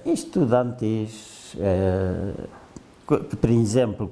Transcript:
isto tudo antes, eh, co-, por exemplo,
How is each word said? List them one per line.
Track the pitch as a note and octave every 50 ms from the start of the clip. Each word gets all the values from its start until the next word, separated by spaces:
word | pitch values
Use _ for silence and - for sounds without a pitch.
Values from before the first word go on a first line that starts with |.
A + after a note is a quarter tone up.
| -
isto | - E4+ - - -
tudo | - F#3+ D#3 A2+ A#2
antes, | B2 B2 A#2+ A2 - A2+ G#2+ A2 A2 G#2+ A2 A2 - - - - - - - - -
eh, | F2+ G2 F#2 F#2 F#2+ F#2+ F#2 F#2+ F#2+ F#2 F2+ E2+ F2+ G2 - - - - - - - - - - - - - - -
co-, | - D3
por | - - - - - - A2+
exemplo, | A#2 A#2 A#2 G2+ G#2 C3 B2 A2 F#2+ - A2 F2+